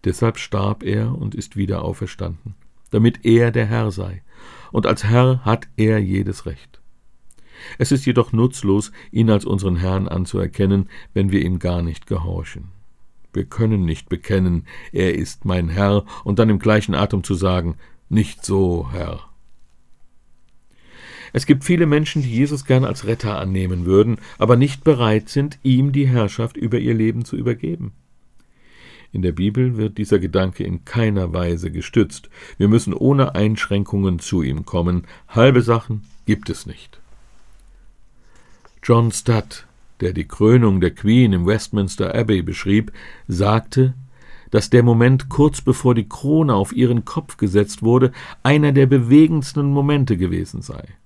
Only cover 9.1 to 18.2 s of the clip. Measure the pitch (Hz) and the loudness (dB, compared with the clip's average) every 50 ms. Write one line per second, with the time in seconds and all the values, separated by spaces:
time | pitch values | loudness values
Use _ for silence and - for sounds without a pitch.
9.1 | - 113 113 113 107 101 - - 101 98 95 95 90 85 92 92 95 95 95 - | 0 0 2 4 2 2 0 -2 -4 -2 -2 -2 -2 -2 -2 -2 -2 -2 -4 -4
10.1 | - 92 90 - - 98 92 85 - - 98 95 98 98 92 - - - - - | -4 -6 -6 -4 -4 -4 -4 -4 -2 -2 0 2 2 0 0 -4 -10 -20 -20 -6
11.1 | - 98 98 98 95 98 - 87 92 87 - 90 87 87 85 82 78 - - - | -2 -2 0 2 0 0 0 0 -4 -2 -2 -2 -2 -2 -4 -4 -6 -8 -8 -6
12.1 | - 80 80 87 87 85 78 - - - 67 - - - - - - _ - - | -6 -6 -4 -6 -8 -8 -10 -12 -14 -16 -16 -18 -20 -20 -20 -20 -20 _ -20 -20
13.1 | _ - - - - 101 92 - - - 117 110 110 101 92 82 80 - - - | _ -20 -20 -10 -8 -8 -8 -6 -4 -2 0 0 0 0 0 -2 -4 -6 -6 -8
14.1 | 90 71 - - 104 95 92 92 85 82 - - - - - - - - 95 90 | -8 -8 -4 -2 -2 0 0 0 0 -2 -4 -8 -18 -18 -16 -8 -4 -2 -2 0
15.1 | - 73 78 - - - - 95 92 90 85 82 82 95 101 98 101 101 - - | -2 -2 -6 -8 -10 -10 -6 -4 -2 -2 -2 -2 -2 0 0 2 2 0 -2 -4
16.1 | - - - 104 104 104 113 110 104 95 - 110 107 107 107 - 90 69 101 - | -16 -12 -6 -2 0 2 4 4 2 2 2 2 2 2 2 0 -2 -2 0 0
17.1 | - 95 - - 98 85 95 92 90 90 82 85 80 - - - - - _ - | -2 -4 -2 -4 -4 -2 0 0 0 0 -2 -4 -6 -8 -12 -20 -20 -20 _ -2
18.1 | - 110 | 0 0